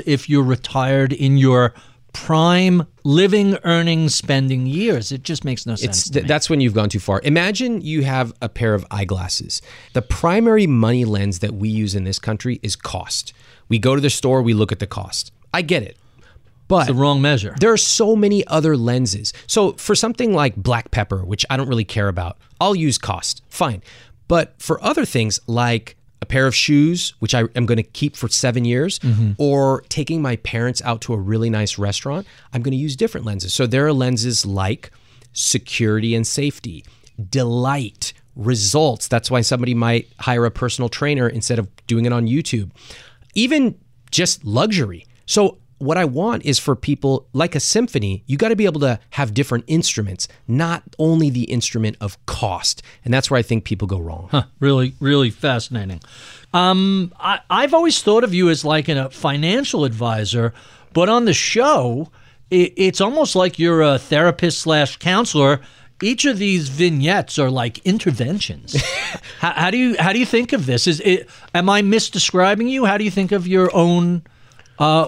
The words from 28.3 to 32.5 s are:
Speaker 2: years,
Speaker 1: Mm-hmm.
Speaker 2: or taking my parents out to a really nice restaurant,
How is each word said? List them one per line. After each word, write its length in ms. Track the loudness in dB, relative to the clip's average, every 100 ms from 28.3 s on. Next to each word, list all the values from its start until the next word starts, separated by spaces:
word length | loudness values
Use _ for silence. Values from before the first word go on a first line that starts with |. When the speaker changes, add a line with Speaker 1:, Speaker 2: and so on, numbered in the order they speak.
| -2 0 0 0
Speaker 2:
years, 340 | 0 -2 -2
Speaker 1:
Mm-hmm. 320 | 0 2 0 0
Speaker 2:
or 420 | 2 2 2 0 -4
taking 320 | -6 -4 -2
my 140 | -2 -4
parents 440 | -4 -4 -2 -4
out 180 | -6 -6
to 120 | -4
a 40 | -4
really 320 | -2 0 0
nice 300 | 0 -2 -2
restaurant, 480 | -4 -4 -6 -8 -10 -18 -10